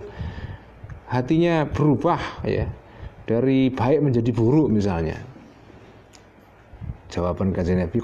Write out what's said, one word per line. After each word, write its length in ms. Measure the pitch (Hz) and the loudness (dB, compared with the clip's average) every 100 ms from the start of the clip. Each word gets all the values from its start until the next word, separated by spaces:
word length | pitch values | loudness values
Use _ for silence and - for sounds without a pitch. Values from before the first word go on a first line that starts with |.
| - - - - - - - - - - - | -6 -10 -10 -10 -12 -14 -18 -20 -18 -18 -4
hatinya 560 | 123 123 160 170 165 143 | -4 2 2 4 2 0
berubah 800 | - 151 127 165 156 - - 113 | 2 2 2 2 0 -4 -6 -4
ya? 240 | 98 95 - - - - - - | -2 -4 -8 -18 -18 -18 -16 -2
Dari 480 | 113 131 135 131 | 0 2 2 2
baik 300 | 127 117 151 147 | 2 2 4 4
menjadi 240 | 117 117 | 2 2
buruk 400 | 113 113 151 131 | 2 4 4 4
misalnya. 480 | 107 98 85 80 80 - - - - - - - - - - - - - - - - - - - | 2 2 0 -4 -6 -12 -18 -20 -20 -20 -20 -20 -20 -20 -20 -20 -20 -20 -20 -20 -16 -14 -14 -10
Jawaban 400 | - 87 87 98 | -4 -4 -2 -2
Kanjeng 300 | 92 87 90 | 0 0 0
Nabi, 160 | 85 117 | 0 -2